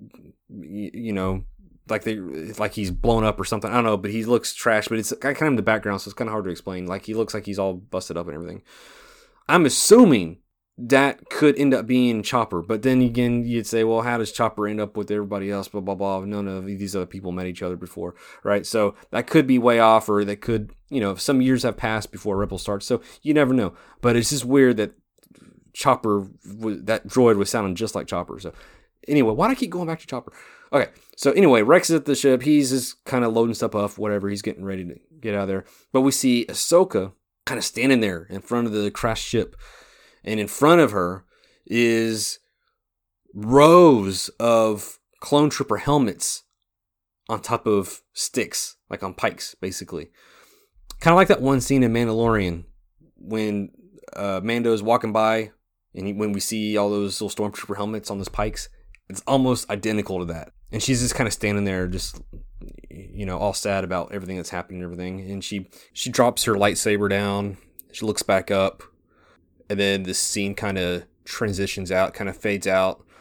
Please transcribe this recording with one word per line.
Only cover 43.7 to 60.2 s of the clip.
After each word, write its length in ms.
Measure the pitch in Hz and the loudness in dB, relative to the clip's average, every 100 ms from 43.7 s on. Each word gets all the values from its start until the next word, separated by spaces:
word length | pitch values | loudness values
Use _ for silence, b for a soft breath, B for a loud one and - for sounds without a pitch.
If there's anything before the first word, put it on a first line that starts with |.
| 175 170 120 98 92 - - | 10 10 8 2 -4 -8 -2
of 580 | 117 113 110 104 - - _ - | 2 4 4 0 -8 -18 _ -14
clone 300 | - 147 151 | 0 2 2
trooper 260 | - 139 104 | 0 -2 -2
helmets 680 | - 147 117 - - - _ _ _ _ _ _ _ _ - | 2 2 2 -2 -8 -8 _ _ _ _ _ _ _ _ -8
on 140 | 110 | -8
top 240 | - 120 113 | -4 -2 0
of 340 | 104 92 - _ | 0 0 -12 _
sticks, 640 | - - - 101 - - - - | -10 -6 -4 -4 -6 -10 -12 -14
like 140 | - | -10
on 100 | 98 | -10
pikes, 420 | 92 110 - - | -4 -4 -4 -14
basically. 560 | - 95 - 90 82 - b b b b b b _ - - | -10 -10 -10 -10 -12 -12 b b b b b b _ -20 0
Kinda 120 | 165 | 4
like 140 | 175 190 | 6 6
that 140 | 196 | 4
one 180 | 131 135 | 2 0
scene 220 | - 139 | 2 2
in 100 | 120 | 4
Mandalorian 720 | 117 117 110 117 110 92 85 87 - _ _ _ _ | 2 0 0 2 2 0 -4 -12 -20 _ _ _ _
when, 540 | - 110 107 104 98 _ _ - - | -8 -4 -2 -4 -6 _ _ -20 -18
uh, 260 | - 101 95 | -10 -6 -4
Mando's 400 | 104 120 117 110 | -2 -2 0 0
walking 300 | 107 120 113 | 2 0 0
by 380 | 107 110 113 107 _ _ _ _ | 0 0 0 -4 _ _ _ _
and 120 | 87 98 | -10 -8
he, 80 | |
when 180 | 101 107 | -4 -4
we 80 | 101 | -4
see 340 | - 110 107 104 | -4 -4 -2 0
all 100 | 101 | 0
those 320 | 104 101 - | 0 -4 -4
little 300 | 104 - 104 | -8 -4 -6
stormtrooper 260 | - - 101 | -6 -10 -6
helmets 340 | 104 110 - | -6 -8 -8
on 60 | 101 | -10
those 120 | 95 | -8
pikes, 420 | - 107 - - b b b - | -4 -6 -6 -14 b b b -16
it's 120 | - - | -10 0
almost 420 | 135 127 123 - | 2 2 0 -4
identical 520 | 104 110 107 98 92 | -6 -2 -2 -4 -6